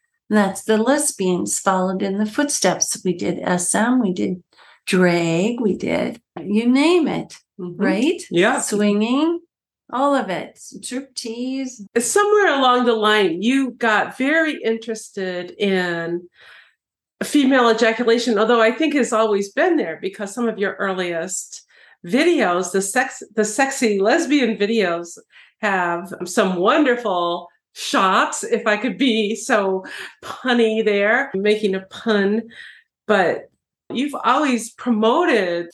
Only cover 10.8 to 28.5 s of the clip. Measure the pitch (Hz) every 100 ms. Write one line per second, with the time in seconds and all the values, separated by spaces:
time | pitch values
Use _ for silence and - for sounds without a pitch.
10.8 | - 247 277 - 233 233 254 269 262 -
11.8 | 196 240 247 403 415 415 381 277 254 247
12.8 | 240 226 214 214 185 170 220 269 262 208
13.8 | 233 208 170 - 262 320 311 269 220 226
14.8 | 226 220 - - 190 180 180 - 202 190
15.8 | 180 170 165 175 180 _ - - - _
16.8 | _ _ _ - 202 294 262 262 233 220
17.8 | 226 226 226 233 247 202 214 240 220 247
18.8 | 320 285 233 220 220 202 196 - 349 320
19.8 | 175 156 190 190 202 240 233 185 196 -
20.8 | 196 185 180 165 185 - - - - _
21.8 | - _ 175 233 339 320 190 175 185 196
22.8 | 190 254 262 - - - 208 247 277 -
23.8 | 233 202 202 330 262 285 233 214 202 226
24.8 | 180 170 170 - - - - _ 214 190
25.8 | 175 175 190 - 180 - 190 180 196 311
26.8 | 277 240 233 180 170 175 - _ _ -
27.8 | - - 190 202 311 - -